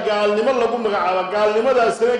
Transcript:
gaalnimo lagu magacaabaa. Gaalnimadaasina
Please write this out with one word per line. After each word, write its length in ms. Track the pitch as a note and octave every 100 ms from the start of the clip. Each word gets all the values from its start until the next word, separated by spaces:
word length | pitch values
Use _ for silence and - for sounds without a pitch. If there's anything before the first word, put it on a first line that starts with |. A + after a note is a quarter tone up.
gaalnimo 480 | G#3 G#3 G#3 G#3 A#3+
lagu 240 | B3+ A3+ A#3
magacaabaa. 520 | G#3+ G3+ F3+ F#3 F#3
Gaalnimadaasina 840 | G#3 G#3+ A3 B3+ B3+ A3+ F#3+ A#3 A#3+